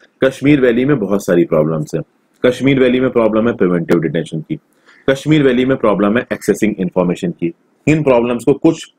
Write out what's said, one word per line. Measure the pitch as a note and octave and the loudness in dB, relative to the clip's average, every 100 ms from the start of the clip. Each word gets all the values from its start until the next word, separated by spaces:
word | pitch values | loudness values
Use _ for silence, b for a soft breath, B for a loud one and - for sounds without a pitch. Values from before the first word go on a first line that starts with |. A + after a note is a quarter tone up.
| b _ | b _
कश्मीर | C3 - C#3 D3 | -2 0 2 2
Valley | B2 A#2 C3+ | 2 2 0
में | C3+ | 0
बहुत | G2 G2+ - | 0 -2 0
सारी | F2 E2 | 0 2
problems | D#2+ D#2 D#2+ D2+ D#2+ | 0 0 -2 -6 -8
है, | - _ _ _ | -10 _ _ _
कश्मीर | B2+ B2 C3 C3+ | -2 0 0 2
Valley | B2+ B2+ | 2 2
में | C3 | 0
problem | B2 A2 A2 A#2 | 0 0 0 -2
है | G#2 | 0
preventive | F#2 F2 D#2+ E2+ | 0 0 0 0
detention | D#2 D#2+ D#2+ D#2+ | 0 -4 -6 -10
की, | D#2 - _ b b b - | -10 -12 _ b b b -4
कश्मीर | C3+ C#3+ D#3 | -2 0 2
Valley | C3+ B2 B2+ | 2 2 0
में | C3 | 0
problem | A2 F#2+ G2+ A#2+ | 0 2 0 0
है | - | -2
accessing | G#2 - G2 G#2+ G#2+ | -4 -4 -2 -2 -2
information | F2+ F#2 F2+ E2+ F2+ | -4 -2 -2 -2 -6
की। | E2 E2+ - _ _ - | -6 -8 -8 _ _ 0
इन | D#3 | 0
problems | C#3+ A#2+ A#2+ A#2+ | 2 2 0 -2
को | C#3+ C3+ | -2 0
कुछ | E3 D#3+ - | 0 -2 -8